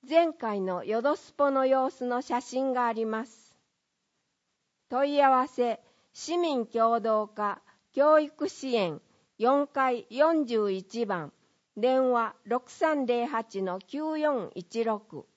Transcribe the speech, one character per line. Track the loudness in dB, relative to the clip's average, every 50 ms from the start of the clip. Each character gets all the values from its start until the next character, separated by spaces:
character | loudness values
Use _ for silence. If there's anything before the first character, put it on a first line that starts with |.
| -8 2
前 | 2 2 2 2
回 | -2 _ -6 -6 -4 -4
の | -4 -4 -4 -6 -4
ヨ | -4 -4 -2
ド | 0 -2 -2
ス | -2 -6 -20
ポ | _ 0 0 0
の | 2 0 2
様 | 2 2 2 0 -2
子 | -4 -6 -6
の | -4 -4 -4
写 | -4 -4 -6 -6
真 | -6 -6 -6 -4 -2 -2
が | 0 0 -2
あ | -2
り | -2 -2 -4
ま | -4 -4 -6 -8
す。 | -10 -14 _ _ _ _ _ _ _ _ _ _ _ _ _ _ _ _ _ _ _ _ _ _ _ _ _ _ _ _ _ _ _
問 | -2 0 0 2
い | 4 4
合 | 6 6
わ | 6 4 2 0
せ、 | -2 -2 -2 -2 -2 -6 _ _ _ _ _ _
市 | _ -16 -8 -4 0 0
民 | 0 2 0 -2 -2
協 | -2 0 2 2 2 2 2
働 | 2 2 0 0 0 -2 _
課、 | -6 -4 -4 -4 -6 _ _ _ _ _ _
教 | _ 2 4 6 6 6
育 | 4 2 -6 -8 -8 -8
支 | -8 -8 -6 -2 0
援、 | 0 0 0 -2 -8 _ _ _ _ _ _ _ _
四 | 2 2 2 2 0
階 | -2 _ -2 0 0 0 -2 -6 _
四 | 0 2 4 4 4 2 0
十 | 0 0 0 0 0
一 | -2 -4 -6 _ -4 -4 -2
番、 | -2 -2 -4 -6 -8 _ _ _ _ _ _ _ _ _
電 | -2 0 2 2 2 2 2
話 | 2 2 0 -2 -6 _ _
六 | -4 -4 -4 -4 -8
三 | -6 -2 0 0 0 0 0
零 | 0 0 -2 -2
八 | -2 -4 -6 -6 _ -8 -6
の | -4 -4 -6 -8
九 | -10 _ -8 -6 -6 -4 -4 0
四 | 0 0 0 0 -4 -8 -10
一 | -14 -14 _ -6 -4 -2
六。 | -2 -2 -4 -8 _ -18 -18 -18 _ _